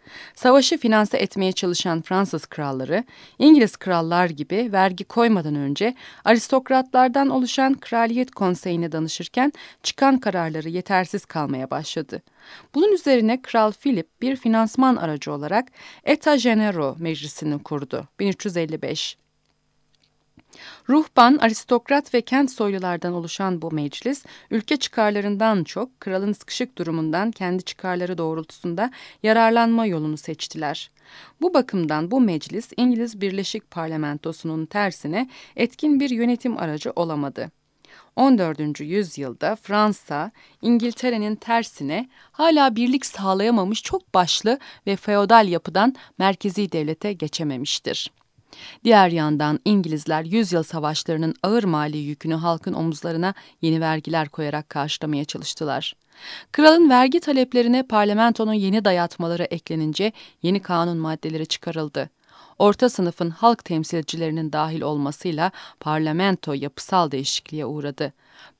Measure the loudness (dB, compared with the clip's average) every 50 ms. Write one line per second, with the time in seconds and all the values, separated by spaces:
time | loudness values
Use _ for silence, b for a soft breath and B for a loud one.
0 | B B B B B B B B 4 6 8 8 6 4 2 0 2 2 4 4
1 | 2 2 0 -2 -2 -2 -2 -2 -2 -2 -2 -2 -2 -2 -2 -2 -2 -2 -2 -4
2 | -2 -2 0 0 0 0 -2 -6 -8 -10 -8 -8 -6 -6 -6 -6 -4 -2 -2 -4
3 | -4 B B B B B B B 6 8 8 8 8 4 0 -4 -4 -2 0 0
4 | 0 0 2 2 2 2 0 -4 -6 -4 -4 -2 -2 0 2 2 2 2 0 -4
5 | -10 -4 0 2 4 4 4 2 0 -2 -4 -4 -2 -4 -2 -2 -2 -2 -4 B
6 | B B B B B 4 4 4 2 2 0 0 2 2 0 0 0 2 2 2
7 | 4 4 2 2 0 2 0 0 -2 -2 0 0 2 2 0 -2 -4 -4 -2 0
8 | 0 0 0 -2 -2 -4 -4 -2 0 0 0 -2 -2 -4 -4 -2 -4 -4 -4 -4
9 | -6 -6 -6 -10 -10 -6 -2 0 0 0 -2 B B B B B B -10 -2 2
10 | 2 4 4 2 0 -2 -2 -2 -2 -4 -6 -6 -8 -6 -6 -6 -4 0 0 0
11 | 0 0 -4 -8 -8 -6 -6 -4 -4 -4 -4 -6 -6 -6 -6 -6 -6 -6 -6 -8
12 | -8 -8 -10 -14 -14 B B B B B B B B B B 2 2 4 2 2
13 | 2 2 4 4 4 2 0 0 -2 -2 2 2 2 2 0 -2 -2 -2 0 0
14 | -2 _ _ -6 -4 -4 -4 -2 0 0 2 2 2 2 2 2 4 4 4 2
15 | 0 -4 -4 -6 -6 -8 -8 -6 -4 -2 0 0 -2 -2 B B B B B B
16 | B -2 -2 0 2 2 2 4 4 2 2 2 2 0 0 0 -2 -4 -4 -4
17 | -6 -6 -6 -6 -8 -12 -10 -6 -4 -4 -4 -4 -6 -6 -8 -6 -6 -6 -8 -8
18 | -8 -8 _ -4 -2 -2 -2 -4 -6 -6 -4 -4 -4 -4 -4 -6 -6 -6 -6 -6
19 | -8 -10 -10 _ _ _ _ _ _ _ _ _ _ _ _ _ _ _ _ _
20 | _ _ _ _ _ _ _ _ _ _ B B B B B B B B 2 2
21 | 2 4 4 6 6 8 6 6 4 2 0 0 -2 0 0 0 2 2 0 0
22 | 0 0 -2 -2 0 0 0 0 2 0 0 -2 -2 -2 -2 -2 -4 -4 -4 -4
23 | -4 -4 -4 -6 -6 -8 -6 -4 -4 -2 -2 -4 -4 -6 -4 -4 -4 -6 -6 -6
24 | -6 -4 -4 -6 -8 B B B B B B -4 -2 -2 -2 -2 -4 -4 -2 0
25 | 0 2 0 -2 -2 -2 -2 0 2 2 2 2 -2 -4 -6 -8 -8 -8 _ -12
26 | -8 -4 -4 -2 -2 -2 -4 -6 -8 -10 -8 -6 -6 -6 -6 -8 -6 -4 -4 -2
27 | -2 -2 -2 -2 -2 -2 -4 -4 -4 -4 -4 -4 -6 -8 -12 -8 -6 -6 -4 -4
28 | -4 -6 -4 -4 -4 -4 -4 -6 -8 -10 -12 -10 -8 -8 -4 -4 -4 -6 B B
29 | B B B B B 2 4 4 4 4 4 4 4 4 2 2 0 0 -2 -2
30 | -2 -4 -6 -6 -8 -12 -12 -10 -12 -12 -10 -8 -6 -6 -6 -8 -10 -18 _ B
31 | B B B B B B B B -2 0 2 2 0 0 -2 -2 -2 0 -2 -2
32 | -2 0 2 2 2 2 2 -2 -4 -8 -10 -10 -10 -8 -4 0 0 0 0 0
33 | -2 -6 -6 -6 -6 -4 -4 -4 -6 -6 -8 -10 -12 _ -10 -8 -6 -6 -4 -4
34 | -4 -6 -6 -6 -8 -8 -10 -8 -8 -8 -6 -6 -6 -6 -4 -2 -2 -2 -4 -6
35 | -8 -6 -4 -4 -4 -6 B B B B B B -4 -4 -4 -2 0 0 2 2
36 | 2 0 0 0 0 0 0 0 -2 -4 -4 -4 -6 -6 -6 -6 -8 -6 -4 -2
37 | -2 -2 -2 -4 -4 -6 -6 -8 -10 -12 -12 _ _ _ _ _ b b b b
38 | b b b 2 4 6 6 4 2 0 -2 -2 -4 -4 -6 -6 -6 -4 -2 -2
39 | -2 -4 -6 -10 -10 -10 -8 -4 -4 -4 -4 -4 -4 -2 2 2 2 2 2 -2
40 | -6 -8 -6 -6 -6 -6 -10 b b b b b b 2 2 2 2 -2 -4 -2
41 | -2 -2 -2 -2 -2 -4 -6 -6 -4 -2 0 0 -2 -4 -8 -10 -6 -6 -4 -6
42 | -6 -8 b b b b b 0 2 4 6 6 4 4 2 2 0 2 0 0
43 | -2 -4 -8 -4 -2 0 0 2 2 2 2 2 2 0 -2 -6 -6 -6 -6 -6
44 | -4 _ 0 2 2 2 0 0 0 0 0 -2 B B B B B -4 -4 -4
45 | -2 0 2 2 6 8 8 8 8 6 2 -2 -2 -2 0 2 2 2 2 B
46 | B B B 0 0 0 0 0 -2 -4 -2 -2 -2 -2 -2 -2 -2 -2 -4 -4
47 | -6 -6 -6 -6 -6 -6 -6 -4 -4 -4 -4 -4 -4 -4 -6 -6 -4 -6 -6 -6
48 | -8 -10 _ _ _ _ _ _ _ B B B B B B B B 6 8 8
49 | 8 6 4 2 0 0 0 0 0 0 0 0 2 2 2 2 2 0 -4 -4
50 | -2 -2 -2 -2 -2 0 0 0 0 2 0 -2 -2 -2 -4 -4 -4 -4 -4 -4
51 | -4 -4 -2 0 0 -2 -2 -2 0 0 2 2 2 2 0 0 -2 -2 -4 -6
52 | -6 -8 -8 -6 -4 -4 -2 -2 0 0 -2 -2 -4 -6 -4 -2 -2 -4 -4 -4
53 | -6 -6 -4 -2 -2 -4 -4 B B B B B -2 0 0 0 0 0 -2 -2
54 | -4 -2 -2 -2 -2 -4 -6 -8 -6 -6 -6 -6 -8 -6 -6 -6 -4 -4 -6 -6
55 | -6 -4 -4 -4 -4 -6 -8 -10 -10 -10 -10 -8 -6 -6 -4 -6 -6 -8 -12 _
56 | _ B B B B B B B B B B 6 8 8 10 10 8 8 8 6
57 | 6 4 2 0 0 0 2 2 2 2 2 2 2 4 2 2 0 0 0 2
58 | 2 2 2 4 4 2 2 2 0 0 0 0 0 0 0 2 2 2 2 2
59 | 0 -2 -4 -4 -4 -4 -2 -2 -4 -4 -6 -8 -8 -6 -4 -4 -2 -2 -2 -2
60 | -2 -2 -4 B B B B B B 0 0 -2 -2 -2 -2 0 0 0 -2 -4
61 | -4 -6 -6 -6 -6 -6 -6 -6 -6 -6 -8 -8 -8 -6 -6 -6 -6 -6 -4 -6
62 | -6 -6 _ b b b b b b b b b 4 4 4 4 2 0 2 0
63 | -2 -2 -2 -4 -6 -6 -2 2 4 4 4 2 -2 -4 -4 -4 -4 -4 -4 -6
64 | -6 -6 -6 -6 -4 -4 -4 -4 -4 -4 -2 -2 -4 -4 -4 -4 -4 -4 -4 -2
65 | -4 -4 -6 -6 -6 -6 -2 -2 -2 -2 -4 B B B B B -4 -2 -2 0
66 | 0 0 0 0 2 0 0 0 -2 -6 -6 -6 -6 -8 -10 -12 -6 -2 0 0
67 | 0 0 -2 -4 -4 -4 -6 -6 -8 -10 -10 -8 -8 -8 -8 -8 -8 -8 -6 -6
68 | -8 -8 -8 b b b b b b b b